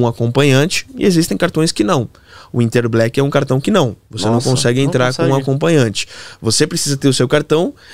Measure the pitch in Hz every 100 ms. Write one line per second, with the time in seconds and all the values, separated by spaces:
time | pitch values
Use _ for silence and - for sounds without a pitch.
0 | 120 - 117 127 143 131 151 - - -
1 | 202 170 170 196 180 160 160 - 202 156
2 | 107 - - - - 120 117 120 117 113
3 | 113 139 139 143 139 131 160 202 127 95
4 | _ 110 104 117 131 123 123 127 139 123
5 | 127 135 165 135 135 135 160 156 113 98
6 | - - - - 110 - 156 170 143 139
7 | 139 127 123 151 151 156 254 - -